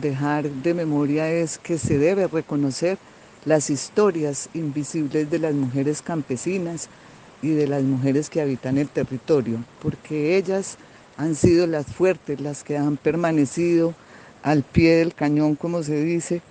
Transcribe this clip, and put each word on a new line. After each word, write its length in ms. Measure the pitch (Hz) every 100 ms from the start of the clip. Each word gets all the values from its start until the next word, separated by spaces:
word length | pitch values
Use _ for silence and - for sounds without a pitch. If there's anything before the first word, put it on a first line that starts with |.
dejar 500 | 147 135 147 147 147
de 240 | 135 165
memoria 560 | 175 160 147 143 151 160
es 280 | 170 160 -
que 200 | - 165
se 200 | - 143
debe 280 | 156 196 180
reconocer 720 | 160 - 147 143 127 170 196 - - - -
las 260 | 147 156 -
historias 800 | 139 - - 208 165 147 139 -
invisibles 760 | 165 156 139 143 165 143 156 147
de 80 | 160
las 160 | 160
mujeres 480 | 143 131 135 139 147
campesinas 840 | - 165 135 165 175 190 170 165 - - - - - -
y 80 | 147
de 180 | 151 143
las 160 | 143
mujeres 440 | 135 131 135 139 151
que 120 | 165
habitan 360 | 143 127 131 135
el 120 | 143
territorio, 720 | 156 127 131 - 151 117 113 120 -
porque 560 | 151 147 - 151 151 190
ellas 420 | 175 190 190 - - - - -
han 200 | 156 147
sido 320 | 180 170 175
las 180 | 156 135
fuertes, 540 | - 185 170 - 139
las 240 | 147 143
que 120 | - 147
han 200 | 143 147
permanecido 1000 | 156 160 170 156 135 - 170 170 165 165 - - - -
al 220 | 143 151
pie 320 | - - 165 165
del 180 | 165
cañón, 400 | - 147 147 151
como 300 | 147 170 170
se 180 | 151 151
dice, 400 | 160 170 - 175 -